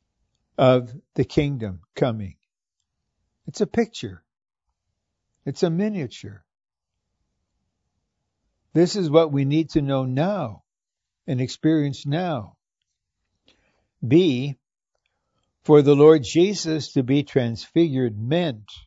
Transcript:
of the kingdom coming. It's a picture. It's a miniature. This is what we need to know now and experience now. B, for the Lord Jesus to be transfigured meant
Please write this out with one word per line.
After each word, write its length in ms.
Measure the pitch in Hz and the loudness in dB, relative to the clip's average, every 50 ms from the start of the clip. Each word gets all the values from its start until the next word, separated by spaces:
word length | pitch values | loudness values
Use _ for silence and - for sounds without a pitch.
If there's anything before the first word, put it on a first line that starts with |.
| _ _ _ _ _ _ _ _ _ _ - | _ _ _ _ _ _ _ _ _ _ -2
of 360 | - 139 127 131 127 123 113 123 - _ _ - | 2 4 4 4 4 0 -4 -16 -20 _ _ -4
the 80 | - 131 | -4 -4
kingdom 580 | - - - 147 143 143 123 110 101 92 82 - _ - | 0 0 -2 0 -2 -4 -6 -8 -10 -10 -12 -16 _ -4
coming. 400 | - 151 127 113 110 101 90 78 _ _ _ _ _ _ _ _ _ _ _ _ _ _ _ _ _ _ _ _ _ - | -2 -2 -2 -2 -4 -8 -12 -14 _ _ _ _ _ _ _ _ _ _ _ _ _ _ _ _ _ _ _ _ _ -18
It's 140 | - - - | -12 -6 -6
a 60 | 214 | -4
picture. 560 | - - 226 233 226 - - - 101 90 82 _ _ _ _ _ _ _ _ _ _ _ _ _ _ _ _ _ _ _ _ _ _ _ _ - | -2 0 -2 -2 -2 -4 -14 -14 -14 -14 -16 _ _ _ _ _ _ _ _ _ _ _ _ _ _ _ _ _ _ _ _ _ _ _ _ -12
It's 180 | 143 135 - 190 | -10 -4 -2 -2
a 60 | 170 | -2
miniature. 760 | 160 175 208 214 214 190 139 113 - - - 104 101 101 _ _ _ _ _ _ _ _ _ _ _ _ _ _ _ _ _ _ _ _ _ _ _ _ _ _ _ _ _ _ _ _ _ _ _ _ _ _ _ _ _ _ _ _ _ _ - | 0 -2 -4 -4 -4 -6 -8 -8 -10 -14 -18 -18 -18 -18 _ _ _ _ _ _ _ _ _ _ _ _ _ _ _ _ _ _ _ _ _ _ _ _ _ _ _ _ _ _ _ _ _ _ _ _ _ _ _ _ _ _ _ _ _ _ 0
This 220 | 156 175 175 - | 2 2 2 0
is 140 | 208 180 151 | -4 -2 2
what 220 | 143 165 165 156 | 4 4 2 2
we 140 | 143 139 139 | 0 -2 -2
need 260 | 139 147 160 165 - | 0 0 -2 -2 -2
to 100 | - 160 | -2 -4
know 240 | 143 139 139 135 131 | -2 -2 -2 -2 -2
now 580 | 127 127 135 160 190 208 190 147 110 95 - _ _ _ _ _ _ _ _ _ _ _ _ - | -4 -2 -2 -2 -2 -4 -6 -8 -10 -10 -14 _ _ _ _ _ _ _ _ _ _ _ _ -8
and 160 | - 139 123 | -6 -4 -4
experience 640 | 131 123 - - - 156 160 156 147 143 127 - - | -4 -6 -6 -2 0 0 0 0 -2 -4 -6 -8 -6
now. 520 | 143 143 170 185 175 156 120 101 - _ _ _ _ _ _ _ _ _ _ _ _ _ _ _ _ _ _ _ _ _ _ _ _ _ _ _ _ _ - - | -6 -4 -4 -4 -6 -6 -8 -10 -12 _ _ _ _ _ _ _ _ _ _ _ _ _ _ _ _ _ _ _ _ _ _ _ _ _ _ _ _ _ -8 -2
B, 520 | 110 131 170 190 165 127 123 131 143 135 _ _ _ _ _ _ _ _ _ _ _ _ _ _ _ _ _ _ _ _ _ - | 2 4 4 4 4 0 -2 -4 -6 -10 _ _ _ _ _ _ _ _ _ _ _ _ _ _ _ _ _ _ _ _ _ 2
for 180 | - 151 147 | 6 6 6
the 140 | 139 143 147 | 8 6 6
Lord 280 | 139 147 156 160 156 120 | 8 8 8 8 6 4
Jesus 680 | - - 160 180 208 208 170 - 160 156 151 127 - - | 0 2 2 2 2 0 -4 -6 -6 -6 -6 -6 -4 -4
to 100 | 143 131 | -2 0
be 200 | 120 135 147 143 | 0 0 0 0
transfigured 920 | - - 139 120 117 113 107 - - - 170 170 160 135 131 127 117 104 | 0 -2 -2 -2 -2 -6 -8 -10 -4 -2 0 0 0 0 -2 -4 -4 -4
meant 540 | 104 110 120 151 175 180 156 120 107 104 - - - - | -6 -6 -4 -2 -2 -2 -4 -8 -10 -16 -20 -20 -20 -20